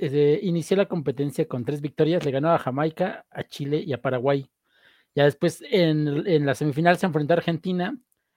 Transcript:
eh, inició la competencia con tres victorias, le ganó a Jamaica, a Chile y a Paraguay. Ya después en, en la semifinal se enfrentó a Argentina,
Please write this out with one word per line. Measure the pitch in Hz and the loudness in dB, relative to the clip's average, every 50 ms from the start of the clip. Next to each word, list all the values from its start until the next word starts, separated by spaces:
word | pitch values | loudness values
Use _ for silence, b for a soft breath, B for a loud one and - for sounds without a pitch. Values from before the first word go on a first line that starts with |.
eh, | 175 143 135 147 147 147 151 - - | -4 -2 2 4 4 4 4 2 0
inició | 185 170 170 151 - 190 | -2 -2 -2 0 0 0
la | 190 196 | 0 0
competencia | - 185 175 135 143 131 - 143 147 - - 160 | 0 -2 -4 -4 -4 -2 -2 -4 -4 -2 -2 -4
con | - - 123 117 | -2 -2 -6 -4
tres | - 147 147 | -4 -6 -6
victorias, | 147 143 - - 156 151 170 175 151 | -6 -6 0 2 2 2 2 0 0
le | 147 | -2
ganó | 131 135 147 165 | -2 0 2 2
a | 170 151 | 2 2
Jamaica, | - 131 127 139 151 160 156 - 180 196 - - - _ | 0 -2 -2 -2 -2 -2 -2 -2 -4 -4 -4 -10 -16 _
a | - - - | -12 -12 -12
Chile | - - - 143 139 147 160 - | -12 -10 -10 -6 -4 -4 -4 -2
y | 170 131 | -4 -6
a | 120 | -4
Paraguay. | - 135 127 123 120 139 139 139 131 _ _ _ b b b b b b b b b b - | -2 -2 -2 0 0 2 0 0 -2 _ _ _ b b b b b b b b b b 0
Ya | 143 143 | 4 4
después | 147 143 - - 170 160 - - 285 | 4 4 2 -2 -2 -2 -4 -6 0
en, | 254 196 175 160 156 151 151 147 143 151 - | 2 2 4 4 2 2 0 0 0 -2 0
en | 202 170 151 147 | 2 2 2 2
la | 139 127 | 2 0
semifinal | - 151 151 131 151 165 175 180 | 0 -2 -2 0 2 2 2 2
se | 170 - | 2 0
enfrentó | 185 143 156 147 135 170 | -2 0 0 0 2 0
a | |
Argentina, | 170 - 175 165 160 - 180 180 180 175 196 285 - _ _ _ _ _ _ _ | 0 0 -2 -4 -4 -4 -4 -4 -4 -4 -6 -8 -10 _ _ _ _ _ _ _